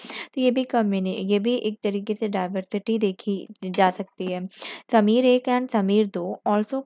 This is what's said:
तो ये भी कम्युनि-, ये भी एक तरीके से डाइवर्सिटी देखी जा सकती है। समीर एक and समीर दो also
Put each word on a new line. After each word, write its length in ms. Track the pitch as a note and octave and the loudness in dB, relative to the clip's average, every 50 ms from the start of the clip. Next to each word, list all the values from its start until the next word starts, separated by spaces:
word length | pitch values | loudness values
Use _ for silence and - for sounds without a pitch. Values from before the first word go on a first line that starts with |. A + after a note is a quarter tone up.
| - - - - - - - | -16 -16 -14 -14 -14 -10 -4
तो 80 | C4+ | 0
ये 100 | B3+ B3+ | 2 2
भी 120 | A#3+ C4 B3+ | 2 2 0
कम्युनि-, 540 | C4 - A#3+ A3 G3+ G3 F#3+ F#3 F#3 F#3 - | 0 0 0 2 2 0 0 -2 -2 -4 -4
ये 200 | F#3+ F#3+ G#3 G3+ | -2 0 0 2
भी 160 | G3+ A#3 B3 | 2 0 0
एक 220 | A#3+ - G#3+ G#3+ - - | 0 -2 -4 -6 -4 -4
तरीके 320 | G#3 G3 G3+ G3+ A3 G#3 | -4 -4 -4 -4 -4 -6
से 120 | - A3+ G#3 | -4 -4 -4
डाइवर्सिटी 720 | G3 F#3+ F#3 F3+ G3 F#3+ F#3+ - - G3+ - - A3 A3 | -2 -2 -2 -2 -4 -6 -6 -6 -6 -6 -2 -2 -2 0
देखी 480 | A3 G3 F#3 - - G#3+ G3 F#3 - - G#3+ - - | 0 0 -2 -2 -4 -4 -4 -4 -6 -12 -16 -12 -10
जा 240 | F#3 F3+ - F#3+ F#3 | -6 0 2 2 2
सकती 420 | F3+ - F#3+ - _ - F#3 F#3 | 2 0 -8 -12 _ -10 -8 -6
है। 160 | F3+ F3+ F#3 F#3+ - - - - - - - - | -6 -6 -8 -10 -12 -14 -16 -16 -16 -18 -6 0
समीर 340 | A#3+ A3+ G#3 G#3 A3 B3 B3+ | 2 4 6 6 6 6 6
एक 240 | B3+ B3 B3+ B3 C4 | 6 6 4 4 2
and 220 | B3 B3 B3+ B3 | 0 0 0 0
समीर 360 | - G#3+ F#3+ F#3+ G3+ G#3+ G#3+ G3 | 0 0 2 2 4 2 2 2
दो 340 | - F3 E3+ F#3+ G#3+ - - A3 | -2 -6 -6 -6 -6 -4 -2 0
also 340 | G#3 G#3 G#3+ - C4+ C4+ C#4 | 2 2 0 -2 -4 -8 -8